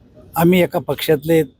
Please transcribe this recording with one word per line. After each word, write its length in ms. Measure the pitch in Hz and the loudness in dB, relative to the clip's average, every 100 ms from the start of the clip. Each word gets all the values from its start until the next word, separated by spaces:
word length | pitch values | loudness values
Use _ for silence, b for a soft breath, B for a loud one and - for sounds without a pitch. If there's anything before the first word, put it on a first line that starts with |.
| _ - - 165 | _ -20 -12 -2
आम्ही 260 | 170 180 | 2 2
एका 180 | 170 175 | 0 -4
पक्षातले 540 | 139 139 - 151 156 | -6 -8 -2 -2 0
आहेत. 120 | 165 143 | 0 -2